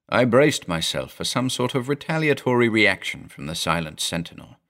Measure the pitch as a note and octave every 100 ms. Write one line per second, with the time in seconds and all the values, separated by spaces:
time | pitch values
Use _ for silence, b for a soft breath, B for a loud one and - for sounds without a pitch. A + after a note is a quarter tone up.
0 | _ A2 B2 B2 D3+ - - E2 - C#2
1 | C2 - F2 B2+ B2+ - B2+ C#3 B2 C#3+
2 | - D#3+ D#3 C3+ B2+ B2 A#2+ A2 G2+ F#2+
3 | - - - - C#2+ E2 - E2 D#2 D#2
4 | - E2+ E2 - - -